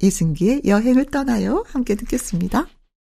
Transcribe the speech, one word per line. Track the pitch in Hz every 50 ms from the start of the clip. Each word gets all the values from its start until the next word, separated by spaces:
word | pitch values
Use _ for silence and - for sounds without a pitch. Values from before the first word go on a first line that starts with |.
이승기의 | - 196 190 - 175 165 151 - 180 208 262 285 277
여행을 | - 202 208 226 254 254 262 277 277
떠나요 | - 277 277 269 240 208 185 196 254 381 480 -
함께 | - 269 247 - 202
듣겠습니다. | 208 - - - 254 - - - 170 180 190 - 247 339 - _ _ _ _ _ _ _